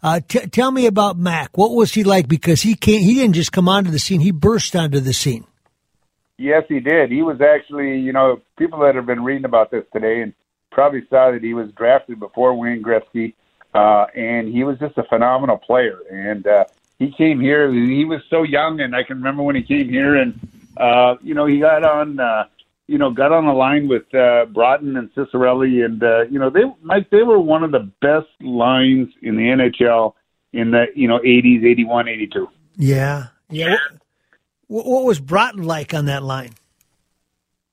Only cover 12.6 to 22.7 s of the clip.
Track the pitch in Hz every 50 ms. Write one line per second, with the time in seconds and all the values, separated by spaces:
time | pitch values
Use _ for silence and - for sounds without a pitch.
12.6 | 117 120 120 113 107 113 117 110 - _ - 120 113 117 - _ _ _ _ _
13.6 | _ _ - 107 104 107 107 104 104 - - 123 117 113 117 117 113 110 117 120
14.6 | 131 143 135 127 147 151 - 131 113 - 117 113 120 123 127 131 139 127 107 104
15.6 | - - 120 127 123 110 95 - - 92 95 98 98 104 107 101 92 101 104 101
16.6 | 95 - _ _ _ _ _ - 127 147 135 - 160 160 151 127 127 135 147 147
17.6 | 147 139 127 120 120 123 131 139 151 160 160 143 - - 165 165 160 156 139 143
18.6 | 151 160 160 156 139 123 123 123 127 - 135 131 127 135 139 143 143 143 139 127
19.6 | 117 - 143 143 139 120 123 131 139 143 147 139 127 120 107 - - - _ -
20.6 | _ _ - - 127 123 120 123 123 123 123 - - 156 151 147 147 147 143 143
21.6 | 151 156 156 151 160 156 151 147 151 151 143 135 127 117 113 107 101 - _ _
22.6 | _ _